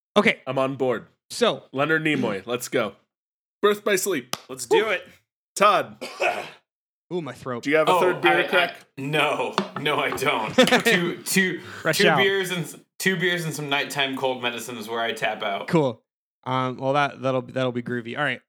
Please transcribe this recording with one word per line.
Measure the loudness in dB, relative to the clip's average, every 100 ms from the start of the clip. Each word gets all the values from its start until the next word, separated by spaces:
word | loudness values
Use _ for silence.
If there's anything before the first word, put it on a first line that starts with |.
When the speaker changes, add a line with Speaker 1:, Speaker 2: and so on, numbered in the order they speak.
| _
Speaker 1:
Okay. | 2 2 2 -2
Speaker 2:
I'm | -2
on | -2 0
board. | 0 -2 -6 _ -14
Speaker 1:
So | -2 0 0 -4
Speaker 2:
Leonard | -2 0 2
Nimoy, | 2 0 0 -4 -4
let's | -6 -2
go. | -2 -2 -6 _ _ _ _ _ _
Birth | 0 0
by | 0 0
Sleep. | 0 -4 -6 -10 -10
Speaker 3:
Let's | -10 2
do | 2
Speaker 1:
Woo. | 2
Speaker 3:
it. | -2 -6 -20 _ _ _ 2
Speaker 2:
Todd. | 4 6 2 -8 -12 -4 -2 -2 -8 -16 _ _ _ _ -10
Speaker 1:
Ooh, | -8
my | -6
throat. | -8 -8 -6
Speaker 2:
Do | 2
you | 4
have | 6
a |
Speaker 4:
Oh, | 4
Speaker 2:
third | 4 4
beer | 4 4
Speaker 4:
I, |
Speaker 2:
to | 4
crack? | 2 2 -2 -16 -10
Speaker 4:
I, |
no. | -2 0 2 0 -2 -2 -4 -4
No, | -2 0
I | 0
don't. | 0 0 0 2
Speaker 1:
<laughs> | 4 6 4
Speaker 4:
Two, | 4 2 0 -4
two, | -2 0 0 -2 -10 -6
Speaker 1:
Fresh | -2 4
Speaker 4:
two | 4
Speaker 1:
out. | 4
Speaker 4:
beers | 4 0 -2
and | -6
s-, | -8 -12 _ -4
two | -2 0
beers | 0 -2 -4
and |
some | -6 -4
nighttime | -2 -2 -4 -4 -2
cold | -2 -2
medicine | -4 -6 -8 -10
is | -6
where | -4
I | -4
tap | -4 -4 -4
out. | -4 -6 0
Speaker 1:
Cool. | 2 2 -2 _ _ _ _
Um, | -4 -2 -2 -2
well, | 0
that, | 2 0 -2
that'll, | -2 -2
that'll | -2 -4 -2
be | -4
groovy. | -6 -8 -8 -4
All |
right. | -4 -4